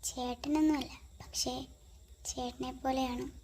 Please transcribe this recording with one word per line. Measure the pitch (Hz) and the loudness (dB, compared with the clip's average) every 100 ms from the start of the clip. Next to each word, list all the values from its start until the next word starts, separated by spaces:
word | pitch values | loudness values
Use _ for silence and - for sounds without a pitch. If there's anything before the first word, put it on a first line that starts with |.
ചേട്ടനൊന്നുമല്ല, | - - 247 240 285 302 311 294 254 - - - | -6 -4 -4 -2 2 6 6 6 0 -10 -18 -18
പക്ഷേ | - - - 254 269 - - - - - | -8 -2 -2 -2 -8 -14 -20 -20 -20 -12
ചേട്ടനെ | - - 247 - 254 | -8 -4 -4 -4 -6
പോലെയാണ്. | 254 269 262 262 247 262 - | -2 2 4 2 0 -4 -8